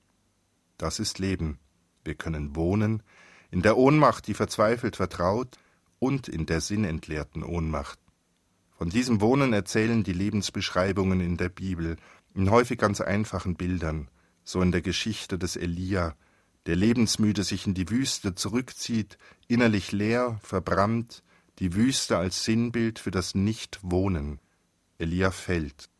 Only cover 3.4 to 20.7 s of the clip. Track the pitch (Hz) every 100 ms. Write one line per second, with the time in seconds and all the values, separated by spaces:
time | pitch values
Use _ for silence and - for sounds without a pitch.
3.4 | _ 90 104 117 131 151 135 - - 101
4.4 | 104 - 107 120 110 - 92 - 90 110
5.4 | 127 - _ _ _ - 131 135 - 82
6.4 | 78 82 - 104 95 80 - 76 69 82
7.4 | 78 85 80 76 71 - _ _ _ _
8.4 | _ _ _ - 85 113 127 107 110 139
9.4 | 135 104 - 117 113 117 98 87 101 104
10.4 | - 104 - 90 98 98 95 92 87 87
11.4 | 90 - 95 85 82 85 - - _ 98
12.4 | 95 117 123 117 104 101 - 101 104 95
13.4 | 95 82 90 90 80 78 69 _ _ _
14.4 | - 92 90 87 92 - 113 110 - 90
15.4 | 87 - 87 85 92 98 82 - _ _
16.4 | _ _ 82 87 110 123 107 - 107 101
17.4 | 92 95 104 92 90 117 131 - 101 87
18.4 | 101 117 127 - - 113 101 - - _
19.4 | - 120 117 104 - 101 104 120 123 110
20.4 | - 95 -